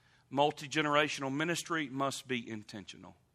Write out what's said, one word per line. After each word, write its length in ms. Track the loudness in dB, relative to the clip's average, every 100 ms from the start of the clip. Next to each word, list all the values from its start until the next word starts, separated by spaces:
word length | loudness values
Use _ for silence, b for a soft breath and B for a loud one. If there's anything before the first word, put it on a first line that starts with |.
| b b b
Multi-generational 1000 | 2 2 2 -4 0 4 6 4 2 -2
ministry 560 | 0 0 -2 -2 -4 -2
must 380 | -2 -2 -4 -4
be 220 | -4 -4
intentional. 680 | -10 -10 -14 -14 -16 -20 -20 _